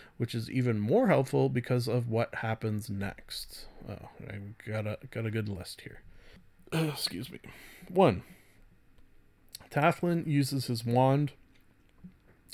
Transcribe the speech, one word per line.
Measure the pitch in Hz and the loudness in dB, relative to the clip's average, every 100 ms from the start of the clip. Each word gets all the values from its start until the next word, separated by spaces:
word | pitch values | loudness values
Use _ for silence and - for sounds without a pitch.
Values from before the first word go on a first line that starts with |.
| - - | -12 -6
which | 120 | -4
is | 117 113 | -4 -2
even | 127 123 107 | 0 2 2
more | 107 208 233 | 4 4 6
helpful | 139 131 135 135 | 4 4 2 2
because | 131 - 123 120 | 2 0 0 2
of | 123 117 | 0 2
what | 113 - | 0 0
happens | - 113 110 110 107 104 | -2 -4 -2 -2 -4 -4
next. | 98 98 - - - - - - - - | -4 -6 -8 -12 -12 -12 -14 -18 -16 -12
Oh, | 101 - - - | -12 -14 -16 -12
I | 101 101 - 110 | -12 -12 -12 -6
got | 107 107 | -4 -4
a, | 104 135 | -6 -8
got | - | -6
a | 113 | -4
good | 113 104 | -2 -4
list | 92 - - | -6 -10 -14
here. | - - - - - - - - - | -16 -16 -20 -20 -20 -20 -20 -20 -4
Uh, | 160 156 | -2 -2
excuse | 139 - 87 127 | -2 -4 -6 -10
me. | - - - - - - | -12 -16 -18 -20 -20 -2
One, | 180 170 90 - - - - - - _ - - - - _ _ - - | 4 6 4 -4 -20 -20 -20 -20 -20 _ -20 -20 -20 -20 _ _ -20 -6
Tathlin | 143 165 - 175 170 | 2 2 2 2 0
uses | 160 143 135 139 127 | 2 2 2 0 -2
his | 117 | -2
wand | 117 120 131 139 147 - - - _ _ _ _ - - _ _ - | 2 4 6 4 2 -4 -20 -20 _ _ _ _ -20 -20 _ _ -20